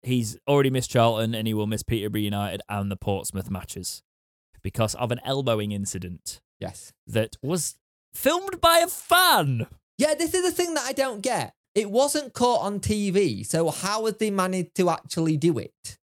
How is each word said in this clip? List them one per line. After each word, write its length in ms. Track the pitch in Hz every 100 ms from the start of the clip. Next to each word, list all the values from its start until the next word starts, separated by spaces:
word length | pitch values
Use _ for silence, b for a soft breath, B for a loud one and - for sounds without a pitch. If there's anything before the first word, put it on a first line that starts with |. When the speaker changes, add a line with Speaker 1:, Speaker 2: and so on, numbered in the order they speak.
Speaker 1:
he's 340 | 127 127 107 - -
already 220 | 143 135
missed 200 | 131 120
Charlton 440 | 123 117 110 113
and 120 | 113 110
he 80 |
will 120 | 107 107
miss 160 | 107
Peterborough 380 | - 117 104 107
United 420 | 104 101 101 95 -
and 220 | 101 101
the 60 | 98
Portsmouth 540 | - 98 - 95 -
matches 520 | 92 - - 87 - _ _ _ _ _ _
because 320 | - - 110 -
of 140 | 120
an 80 | 117
elbowing 480 | 135 135 127 110 104
incident 680 | 101 98 95 90 87 - - _ _
Speaker 2:
Yes. 320 | 90 - - _ -
Speaker 1:
that 300 | 110 110 -
was 340 | 135 175 - - _ _ _
filmed 460 | - 269 339 392 359
by 180 | 330 330
a 100 | 339
fan. 760 | - - 349 370 240 147 120 - - _ -
Speaker 2:
Yeah, 160 | 302
this 200 | 302 330
is 80 | 359
the 100 | 359
thing 220 | 349 349
that 100 | 311 247
I 60 |
don't 280 | 269 269 208
get. 320 | 247 208 117 _ _
It 160 | 202 202
wasn't 440 | 220 285 294 269
caught 280 | - 247 240
on 180 | 190 202
T 300 | - 214 202
V, 320 | 185 180 101
so 260 | 107 160 165
how 340 | - 185 214 220
had 120 | 214
they 120 | 220
managed 440 | 196 185 185 170 -
to 140 | 180
actually 460 | 165 - - 165 156
do 200 | 165 123
it? 380 | - _ - -